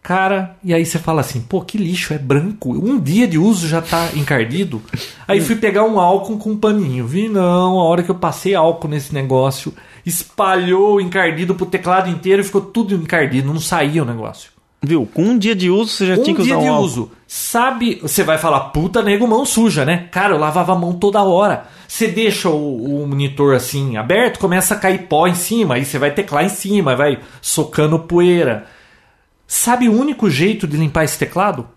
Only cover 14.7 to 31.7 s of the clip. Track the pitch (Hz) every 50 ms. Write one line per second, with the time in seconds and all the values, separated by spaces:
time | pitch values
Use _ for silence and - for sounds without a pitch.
14.7 | _ _ - 139 165 156 117 101 - - 165 214 247 240 190 220 226 190 180 180
15.7 | 180 202 226 214 - - 202 185 185 190 254 302 330 311 190 247 262 - 151 -
16.7 | - 147 139 170 120 120 110 - - _ _ _ - - - - - 233 240 262
17.7 | 262 233 240 233 185 - - 139 - - 196 202 160 - - 165 151 135 135 -
18.7 | - 151 160 185 - 240 214 208 202 202 233 240 214 233 277 277 - 226 226 226
19.7 | 202 240 220 - 175 175 175 - - 180 196 208 185 147 151 156 156 175 175 175
20.7 | 190 180 175 175 175 175 208 202 202 214 202 196 175 175 202 202 165 - - -
21.7 | - - - - - - 226 220 170 202 226 214 214 - - 185 156 151 147 147
22.7 | 135 117 110 139 143 143 147 139 139 139 143 135 139 143 143 143 135 123 123 -
23.7 | - 143 139 135 117 107 107 120 180 214 247 233 240 - 196 185 180 185 180 -
24.7 | 214 202 - 190 185 - - - 156 147 165 180 170 175 - - 220 233 220 160
25.7 | 127 120 139 139 - 139 135 143 143 - - - 147 143 160 202 208 - - 190
26.7 | 208 208 180 139 127 123 143 147 139 - - - - - - - - - 151 -
27.7 | - - 151 151 160 156 160 - 175 175 175 180 180 175 160 131 113 104 107 -
28.7 | - - _ _ _ _ _ _ _ _ _ _ _ _ _ _ - - - 240
29.7 | 240 247 247 233 208 226 269 302 277 - - 196 147 127 160 208 214 - - 156
30.7 | 147 151 160 151 - 165 160 147 - - 147 127 - 175 190 214 - 131 117 -